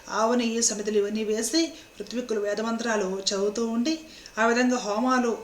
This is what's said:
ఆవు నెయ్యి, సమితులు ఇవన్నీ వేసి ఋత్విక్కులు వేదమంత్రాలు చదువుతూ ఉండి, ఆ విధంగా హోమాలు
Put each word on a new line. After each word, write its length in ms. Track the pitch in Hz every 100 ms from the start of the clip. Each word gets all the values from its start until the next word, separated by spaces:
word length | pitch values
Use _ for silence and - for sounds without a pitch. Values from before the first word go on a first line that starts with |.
| -
ఆవు 260 | 202 226
నెయ్యి, 280 | 247 233 226
సమితులు 360 | 226 208 214 214
ఇవన్నీ 260 | 202 214
వేసి 480 | 214 214 233 320 330 - - -
ఋత్విక్కులు 400 | 202 226 247 220
వేదమంత్రాలు 840 | 208 208 226 226 233 208 185 190 190
చదువుతూ 380 | 202 202 208 226
ఉండి, 340 | 226 240 320 - - - -
ఆ 80 | 226
విధంగా 300 | 233 254 247
హోమాలు 600 | 208 208 254 254 240 208